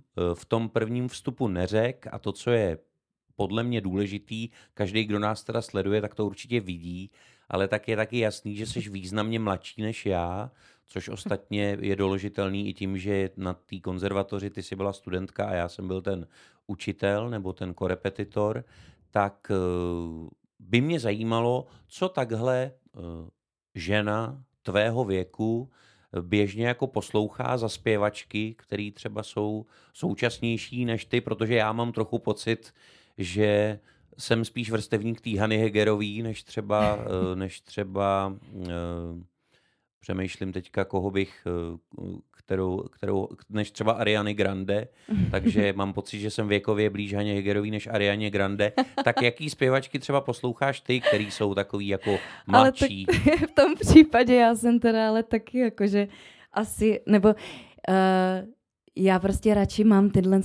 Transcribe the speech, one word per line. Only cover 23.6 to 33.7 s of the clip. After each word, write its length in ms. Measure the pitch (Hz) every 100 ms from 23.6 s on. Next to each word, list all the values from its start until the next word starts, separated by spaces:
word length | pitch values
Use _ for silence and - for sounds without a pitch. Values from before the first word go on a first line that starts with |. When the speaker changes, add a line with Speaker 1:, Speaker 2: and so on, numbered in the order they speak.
| _
Speaker 1:
žena 680 | 95 82 107 104 107 113 135 - _
tvého 420 | - 98 110 117
věku, 680 | 107 95 90 - 110 117 131 _ _ _ _ 90
eh, 40 |
běžně 440 | 85 104 101 104 120
jako 200 | 120 131
poslouchá 720 | 107 - 107 107 - 123 127
za 100 | 113
zpěvačky, 840 | - 113 107 104 - - 107 110 113
který 340 | - 104 104
třeba 300 | - 110 107
jsou 440 | 104 107 104 107 - _ _
současnější 920 | - - 101 120 - 117 113 - 123
než 200 | 120 113
ty, 160 | - 123
protože 340 | 117 110 113
já 180 | 120 107
mám 200 | 117 117
trochu 260 | 117 110 123
pocit, 540 | - 104 - 110 - _ - - _ -
že 600 | 90 98 107 104 107